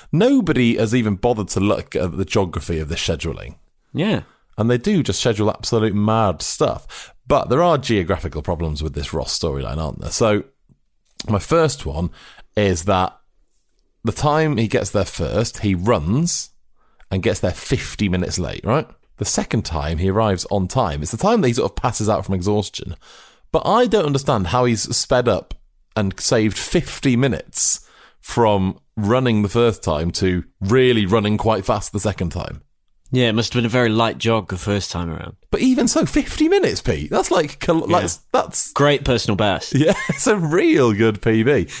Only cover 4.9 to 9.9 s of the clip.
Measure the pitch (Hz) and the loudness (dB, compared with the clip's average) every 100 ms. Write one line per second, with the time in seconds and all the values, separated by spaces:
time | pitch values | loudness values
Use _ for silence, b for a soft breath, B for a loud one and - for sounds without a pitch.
4.9 | 202 131 95 127 107 107 - - 117 110 | 2 0 0 0 0 0 -2 -2 0 2
5.9 | 101 104 113 104 80 - - 156 - - | 2 2 2 2 0 -6 -2 -2 -2 -10
6.9 | - - - - 143 - 131 175 151 - | -18 -20 -18 -2 0 2 2 2 2 2
7.9 | 107 82 92 90 78 73 82 82 76 76 | 0 0 -2 -4 -6 -4 -4 -4 -4 -4
8.9 | 69 71 78 67 - 82 69 65 73 78 | -6 -6 -4 -4 -4 -2 -4 -6 -6 -6